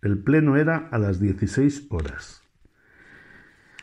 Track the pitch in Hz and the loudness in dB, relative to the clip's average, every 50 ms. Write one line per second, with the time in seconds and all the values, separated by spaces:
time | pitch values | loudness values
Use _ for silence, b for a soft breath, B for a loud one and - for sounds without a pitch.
0 | - 104 101 98 95 135 143 156 151 147 135 143 156 160 165 160 160 - - 113 | -2 -2 -2 0 2 2 2 4 4 4 4 4 2 2 0 -2 -6 -4 -2 -2
1 | 104 101 95 87 98 101 95 - 107 101 - 131 143 143 143 - - - - 85 | 0 0 0 0 0 0 0 0 -2 -2 0 2 2 2 0 -2 -10 -8 -6 -6
2 | 76 71 - - - - - - _ _ _ _ _ B B B B B B B | -6 -6 -8 -12 -16 -18 -20 -20 _ _ _ _ _ B B B B B B B
3 | B B B B B B B B B B B B B B B B | B B B B B B B B B B B B B B B B